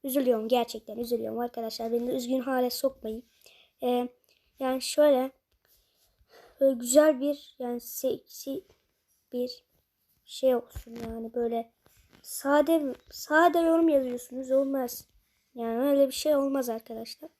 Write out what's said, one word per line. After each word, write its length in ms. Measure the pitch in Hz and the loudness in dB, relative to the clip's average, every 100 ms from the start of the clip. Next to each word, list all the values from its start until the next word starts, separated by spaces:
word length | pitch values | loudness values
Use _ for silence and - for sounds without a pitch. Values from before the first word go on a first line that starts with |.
Üzülüyorum, 440 | 277 262 254 226 220 | -2 0 2 0 2
gerçekten 500 | 247 233 220 - 220 | 0 0 -8 -12 -10
üzülüyorum 420 | 233 240 220 226 | -4 -4 -4 -6
arkadaşlar. 520 | 240 240 226 - 226 | -6 -6 -10 -8 -4
Beni 200 | 233 240 | -2 -2
üzgün 280 | 262 240 262 | -4 -2 -4
hale 300 | 254 262 247 | -2 -2 -2
sokmayın. 540 | 240 269 269 220 220 - _ - _ _ _ | -2 -4 -4 -12 -12 -14 _ -20 _ _ _
Ee, 260 | 247 247 247 _ _ _ _ _ | -2 -2 -4 _ _ _ _ _
yani 220 | 262 262 | -4 -4
şöyle, 500 | - - 294 262 262 _ _ _ _ _ _ _ _ _ _ - - _ | -2 4 6 6 0 _ _ _ _ _ _ _ _ _ _ -20 -20 _
böyle 180 | 269 247 | 2 2
güzel 420 | 240 269 311 262 | 4 6 6 4
bir, 340 | 285 285 - _ | -2 -4 -10 _
yani 220 | 247 240 | -8 -8
seksi 840 | - - 262 - _ - - 269 _ _ _ _ _ _ _ | -10 -6 -4 -6 _ -16 -10 -12 _ _ _ _ _ _ _
bir 300 | 247 247 - _ _ _ _ _ _ _ | -8 -8 -10 _ _ _ _ _ _ _
şey 300 | - 262 240 | 0 2 2
olsun 400 | 240 - - 233 | -2 -16 -14 -12
yani, 380 | 226 226 226 | -10 -10 -8
böyle 380 | 233 233 233 226 _ _ _ _ _ | -4 -2 -2 -6 _ _ _ _ _
sade, 720 | - - 277 294 294 330 285 247 _ | -16 -8 2 2 4 2 0 -10 _
sade 480 | - - 302 339 339 | -18 0 4 6 4
yorum 300 | 330 330 330 | 4 4 4
yazıyorsunuz, 600 | 285 254 247 - 254 262 | 4 0 -6 -10 -12 0
olmaz. 560 | 269 277 269 247 - - _ _ _ _ 247 | 0 2 -2 -4 -8 -18 _ _ _ _ -8
Yani 340 | 226 226 277 | -4 -2 2
öyle 180 | 277 277 | 4 4
bir 60 | |
şey 220 | 262 311 285 | 2 2 2
olmaz 340 | 277 269 247 | 2 -2 -4
arkadaşlar. 600 | 226 - 226 233 - 320 | -6 -10 -14 -14 -16 -20